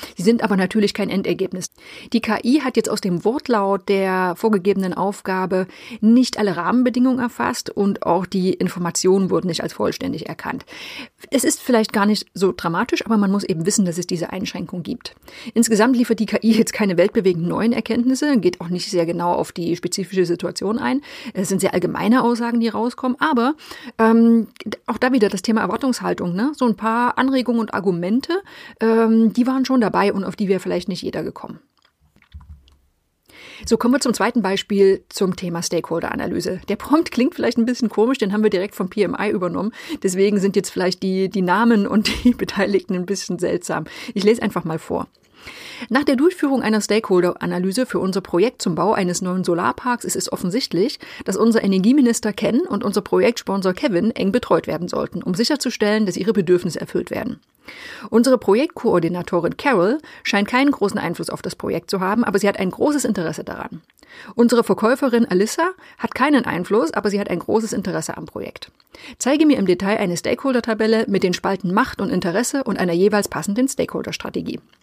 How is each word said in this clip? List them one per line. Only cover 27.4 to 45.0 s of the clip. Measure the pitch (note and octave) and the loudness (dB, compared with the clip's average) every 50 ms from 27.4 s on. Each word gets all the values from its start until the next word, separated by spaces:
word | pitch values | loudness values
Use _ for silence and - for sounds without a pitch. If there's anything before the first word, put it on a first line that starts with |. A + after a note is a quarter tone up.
| A3+ B3 A#3+ A#3 | 2 2 0 0
und | A3 - - | 0 -2 -2
Argumente, | - F3 G3 F3+ E3+ F3 F#3 A3 C4 - - E4+ G4 G4 - - - - - - - | -2 0 0 0 0 0 0 0 0 0 0 -2 -2 -4 -6 -18 -20 -20 -16 -6 -2
ähm, | A3+ A3+ A3+ A3+ A3+ A3 A3+ A3+ A3+ A3 - | 0 2 4 4 4 4 6 6 4 4 4
die | A#3+ B3 | 2 2
waren | C4 C4 C4+ B3+ | 2 2 0 0
schon | - C4 B3+ | 2 2 2
dabei | A3 F3+ D#3+ F3 F#3+ G3+ - | 2 2 2 2 2 2 2
und | G3 F#3 | 0 -4
auf | F#3 - - | -4 -4 -2
die | G#3 F#3 | 0 0
wäre | G3 F3+ | 0 -2
vielleicht | - F#3 F3 F3 F3 - | -2 -2 -4 -4 -4 -4
nicht | F#3 - | -8 -6
jeder | - - - D#3+ | -6 -6 -6 -6
gekommen. | D#3 - - - - - - - _ _ _ _ _ _ _ _ _ _ _ _ _ _ - - - - - - _ _ _ _ _ _ _ _ _ _ _ _ _ _ - - - - - - A3 | -6 -8 -10 -12 -14 -14 -16 -16 _ _ _ _ _ _ _ _ _ _ _ _ _ _ -20 -20 -20 -20 -20 -20 _ _ _ _ _ _ _ _ _ _ _ _ _ _ -20 -20 -20 -20 -20 -10 -4
So, | - A3+ | 0 0
kommen | - - A#3 B3+ | 2 2 2 2
wir | C#4+ | 2
zum | - B3+ G#3+ | 2 0 -2
zweiten | - G3 A3+ - A#3+ | 0 0 0 0 0
Beispiel | G3 F#3 G3 G3 - - G#3 G3 G3 F#3+ G3 - - _ | 0 0 -2 -2 -2 0 2 4 6 6 4 2 -2 _
zum | - - G3+ F#3+ F#3 | -6 -2 -2 -2 -2
Thema | - F#3+ F3 E3+ E3+ | -4 -6 -6 -6 -6
Stakeholder-Analyse. | E3+ - - D#3+ E3 - D#3+ E3 - - - - - F2 - - - F#3+ F#3 F#3 - - | -6 -4 -4 -4 -2 -2 -4 -4 -4 -4 -4 -4 -4 -4 -4 -4 -4 -4 -6 -6 -6 -6
Der | G3+ - | -6 -6
Prompt | - - C#4 D#4+ E4+ - | -2 0 0 0 0 0
klingt | - A#3 B3 E4 - | 0 0 0 0 0
vielleicht | - - A3+ A#3 A#3+ | -2 -2 -2 0 0
ein | A3+ | 0
bisschen | B3 B3 - A#3+ G#3 | 0 0 -2 -2 -2
komisch, | - - G#3+ B3 C4+ - | 2 2 2 2 2 0
den | A3 F#3+ | -2 -2
haben | G3 G#3+ | 0 2
wir | G#3+ G#3+ | 2 2
direkt | G3+ F3+ F#3+ G#3 - | 2 0 -2 -4 -4
vom | - G3 F#3 | -6 -6 -4
P | - G#3 G3 | -2 -2 -2
M | F3 F3+ - | 0 0 -2
I | F#3+ G#3 | -2 -2
übernommen. | - G3+ F3+ F3 E3+ F3+ F#3+ A3 - - - - D#4+ - | -2 -2 -2 -2 -2 -2 -4 -4 -6 -8 -12 -10 -8 -4
Deswegen | - F#3+ F3+ F#3+ G3 G#3 G#3 G3 | -4 -2 2 2 2 4 4 2
sind | F#3 G3+ F#3+ | 2 2 2
jetzt | G3+ F3+ - | 0 -2 -2
vielleicht | - - - F#3 F#3 - - | -2 -2 -2 -2 -2 -2 -2
die, | F#3+ F#3+ F#3+ F#3+ F3+ | -2 0 0 0 0
die | - G3 | 0 0
Namen | F3+ F3 F3+ G3+ A#3 A#3 A#3+ G#3 G3+ | 2 2 2 4 4 4 4 4 2
und | - - A3 G3+ - - - - | 2 2 0 2 0 0 2 2
die | B3 | 2
<laughs> | A#3 | 2
Beteiligten | - F#3+ - - F#3+ G3 G3+ G3+ F#3 - - F#3+ | 2 0 -2 0 0 0 2 2 0 0 0 -4
ein | F3+ F3+ | -4 -2
bisschen | F3+ G3 F#3+ - - F3+ E3+ | -4 -4 -6 -4 -6 -6 -4
seltsam. | F3 E3 - F3 - - E3+ D#3+ D#3+ - - - - - A3 | -2 -2 -2 -2 -4 -4 -6 -6 -6 -8 -12 -16 -12 -8 -4
Ich | G3+ F#3+ | 0 2
lese | G#3 A#3+ A#3 | 2 2 2
einfach | - G3+ - F3 - | 2 -2 -4 -4 -4
mal | E3 D#3+ D#3 | -4 -6 -8
vor. | - - - - | -6 -6 -6 -6